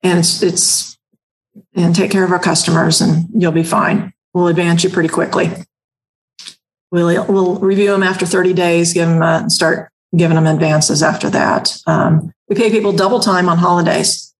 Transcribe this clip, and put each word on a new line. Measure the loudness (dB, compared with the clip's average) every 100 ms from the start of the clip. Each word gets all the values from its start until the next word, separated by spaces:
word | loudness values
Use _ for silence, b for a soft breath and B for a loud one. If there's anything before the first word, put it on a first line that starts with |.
And | 0 0
it's, | 0 0
it's, | -2 0 -2 -2 -6 -16 _ _ _ _ _ -20 _
and | -2 0 2
take | 0
care | 0
of | 0
our | 0
customers | 0 -2 0 0 0 0
and | 0 0 -2
you'll | 0 0
be | 0
fine. | -2 -2 -2 -2 -6 -14 _
We'll | -2 0
advance | 0 0 0
you | 0
pretty | -2 -2
quickly. | -2 -4 -2 -4 -6 -16 _ _ _ _ _ _ _ -20 -20 _ _ _
We'll, | 0 2 0 0
we'll | 0 2 0
review | 0 2 2
'em | 2
after | 0 0 -2
thirty | 0 0
days, | 2 2 2 0
give | 0 0
'em, | 2
uh, | 2 0 -2
start | 0 0 -2 -6 _ _ 0
giving | 2 2
'em | 2
advances | 2 2 2 0 0
after | 0 -2 -4
that. | -2 0 -2 -4 -6 -2
Um, | 0 2 0 0 -14 _
we | 0
pay | 2
people | 2 0
double | 0 0 0
time | 0 0 2
on | 2
holidays. | 2 2 0 0 -2 -4 -10